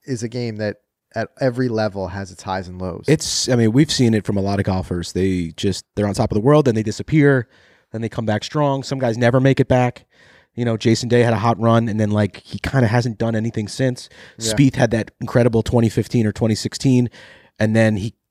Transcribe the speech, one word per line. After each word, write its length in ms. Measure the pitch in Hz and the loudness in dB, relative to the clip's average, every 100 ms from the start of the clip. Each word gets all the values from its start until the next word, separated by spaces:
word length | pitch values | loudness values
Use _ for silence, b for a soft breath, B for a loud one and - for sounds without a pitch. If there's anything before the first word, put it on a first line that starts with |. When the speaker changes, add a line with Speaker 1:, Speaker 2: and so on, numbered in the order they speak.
Speaker 1:
is 180 | - 120 | -10 -8
a 60 | 117 | -6
game 280 | 123 120 107 | -8 -8 -4
that 260 | 107 - _ _ _ | -6 -6 _ _ _
at 160 | 113 110 - | -8 -8 -2
every 280 | 135 120 127 | -2 0 -2
level 400 | 110 107 98 92 | 0 -2 -4 -8
has 220 | 98 95 | -8 -10
its 100 | 90 | -12
highs 240 | - 95 90 | -6 -6 -6
and 100 | 90 | -8
lows. 220 | 92 85 - | -8 -6 0
Speaker 2:
It's, 400 | 151 - - - | 0 0 -4 0
I 60 | 123 | 2
mean, 160 | 113 | 4
we've 180 | 123 160 | 4 2
seen 220 | - 120 | 2 2
it 140 | 110 104 | 2 0
from 100 | 101 | -4
a 60 | |
lot 160 | 98 101 | -2 -2
of 60 | 101 | -2
golfers. 460 | 92 - 87 85 | -2 -4 -6 -4
They 400 | 92 95 92 82 - | -2 0 0 -4 -4
just, 280 | 101 90 - | -4 -4 -6
they're 120 | - 104 | -4 -2
on 60 | |
top 160 | 127 110 | 0 0
of 20 | |
the 60 | 104 | 2
world, 220 | 120 151 135 | 4 4 4
then 80 | |
they 80 | 110 | 0
disappear, 680 | 107 - - 151 143 131 117 b b b b | -2 -6 0 4 4 2 -2 b b b b
then 100 | 110 | -8
they 60 | 113 | -8
come 180 | - 110 | -6 -2
back 160 | 107 | -4
strong. 380 | - 156 143 135 | -4 -2 -2 -2
Some 160 | - 135 | -4 -4
guys 180 | 123 113 | -2 2
never 240 | 120 131 | 2 4
make 180 | 135 135 | 2 2
it 80 | 131 | 2
back. 360 | 127 123 - _ b b b b | 2 0 -4 _ b b b b
You 100 | - | -6
know, 120 | 120 113 | -4 0
Jason 320 | 117 110 120 | 2 2 2
Day 120 | 120 | 2
had 100 | 117 | 4
a 60 | 107 | 2
hot 200 | 117 104 | 0 2
run, 300 | 113 113 113 | 4 4 2
and 100 | 107 | 0
then, 140 | 104 | 0
like, 240 | 104 104 - | 2 0 -4
he 160 | - 104 | -14 -10
kinda 260 | - 135 113 | -2 0 2
hasn't 320 | 120 120 104 | 2 -2 -4
done 160 | 113 | -4
anything 320 | 110 113 113 104 | -2 -4 -6 -8
since. 420 | - 131 127 - B B B | -4 -4 -4 -12 B B B
Speaker 1:
Yeah. 140 | 113 | -4
Speaker 2:
Spieth 220 | 110 135 - | 4 4 4
had 160 | 117 | 0
that 180 | 113 - - | 0 -4 -10
incredible 440 | 113 123 117 113 | -2 2 2 2
twenty 240 | - 120 113 | 2 2 2
fifteen 380 | - - 123 107 | 0 -2 0 0
or 40 | |
twenty 220 | - 110 | 0 -2
sixteen, 560 | 107 - - 139 123 120 B B B B - | -2 -4 -2 2 2 2 B B B B -4
and 160 | 110 | 0
then 220 | 113 110 107 | 2 2 0
he 180 | 110 _ - | -6 _ -12